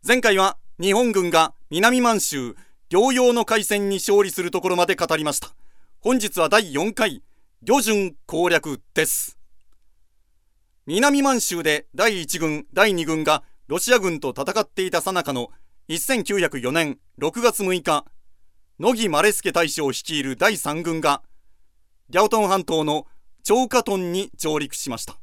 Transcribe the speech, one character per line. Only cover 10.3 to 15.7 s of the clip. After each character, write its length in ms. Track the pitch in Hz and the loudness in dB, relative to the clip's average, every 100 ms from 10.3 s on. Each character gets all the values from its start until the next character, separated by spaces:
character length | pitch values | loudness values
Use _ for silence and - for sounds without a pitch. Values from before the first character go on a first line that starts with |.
| _ _ _ _ _ - | _ _ _ _ _ -6
南 360 | 180 277 277 | 0 2 4
満 180 | 277 247 | 2 2
州 220 | - 170 | -2 -2
で 240 | 156 151 - | 0 0 -4
第 260 | 135 226 196 | 0 0 0
一 180 | 156 143 | -6 -2
軍、 280 | 160 151 147 | -2 -4 -4
第 180 | - 214 | 2 2
二 140 | 180 160 | 2 0
軍 180 | 160 | 0
が 180 | 151 151 - - - | 2 0 -2 -20 -6
ロ 100 | 165 | -4
シ 160 | - | 2
ア 40 | 247 | 2
軍 220 | 185 160 | 2 -4
と 140 | 139 120 | -6 -6
戦 240 | 143 214 | -2 -2
っ 80 | 202 | -2
て 140 | - | -4
い 80 | 185 | -2
た 100 | 170 | -2
最 140 | 190 | 0
中 180 | 185 156 | -2 -2
の 160 | 131 117 - - | -4 -6 -12 -20